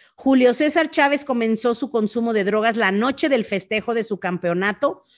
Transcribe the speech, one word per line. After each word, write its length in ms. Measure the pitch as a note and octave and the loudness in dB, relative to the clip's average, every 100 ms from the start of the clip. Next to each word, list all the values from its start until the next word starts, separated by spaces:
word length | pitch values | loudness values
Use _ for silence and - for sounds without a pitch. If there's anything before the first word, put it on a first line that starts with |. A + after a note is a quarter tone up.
| _ | _
Julio 380 | - C4+ C4 B3 | -4 2 4 4
César 380 | A#3+ D4+ E4 D#4 | 4 2 0 0
Chávez 340 | - C#4+ C#4+ | 2 2 2
comenzó 500 | C#4 A#3+ A3+ A3+ A#3+ | -2 -2 0 0 0
su 160 | A#3 A#3+ | -2 -4
consumo 440 | A3+ G#3+ A#3+ A#3 | -2 -2 -2 0
de 100 | A3 | 0
drogas 320 | G3 G#3+ A3+ A3+ | 0 0 0 0
la 160 | G3 | 0
noche 380 | G3 B3 C4+ D#4 | 2 0 0 0
del 140 | B3+ | 0
festejo 500 | - G3 - G#3+ A3+ | -2 -6 -4 -4 -2
de 80 | A#3 | -4
su 180 | A3 G3 | -4 -6
campeonato, 840 | F3+ F3 F3 F3 G3 G3+ C#4+ F#4 _ | -4 -4 -2 0 -2 0 -2 -4 _